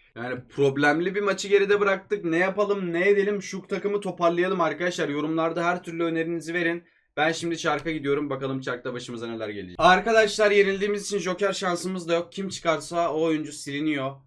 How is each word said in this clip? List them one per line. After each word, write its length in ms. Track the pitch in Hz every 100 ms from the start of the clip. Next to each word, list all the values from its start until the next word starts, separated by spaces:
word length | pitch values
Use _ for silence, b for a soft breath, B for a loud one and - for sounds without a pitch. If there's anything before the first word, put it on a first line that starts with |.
| b -
Yani 320 | 120 127 -
problemli 680 | - 139 135 147 156 175 190
bir 60 |
maçı 260 | 202 190 196
geride 320 | 196 196 208
bıraktık. 460 | 202 190 - 208 170
Ne 120 | 165
yapalım, 560 | 185 190 202 202 180
ne 160 | 170 196
edelim? 320 | 202 196 202
Şu 260 | 185 190 -
takımı 340 | 196 202 202
toparlayalım 600 | 196 175 170 175 185 190
arkadaşlar. 480 | 160 147 180 175 151
Yorumlarda 540 | 143 151 160 160 165 170
her 180 | 175
türlü 200 | - 165
önerinizi 500 | 170 165 165 170 156
verin. 300 | 175 165 170 b b b -
Ben 140 | 156
şimdi 260 | 160 170 160
Çark'a 340 | 165 147 151
gidiyorum. 380 | 156 139 139 147
Bakalım 320 | 135 135 135
Çark'ta 320 | 131 123 131
başımıza 340 | 120 - 117 117
neler 220 | 113 107
gelecek. 260 | 104 92 87
Arkadaşlar 720 | 165 185 202 220 214 208 208
yenildiğimiz 540 | 202 196 190 202 208 196
için 140 | 202
Joker 340 | 175 180 202
şansımız 560 | 180 190 175 180 190 165
da 40 |
yok. 180 | 170 170
Kim 180 | - 190
çıkarsa 640 | - 170 156 139 175 170
o 80 | 151
oyuncu 300 | 165 156 143
siliniyor. 600 | 147 - 143 156 143 135 135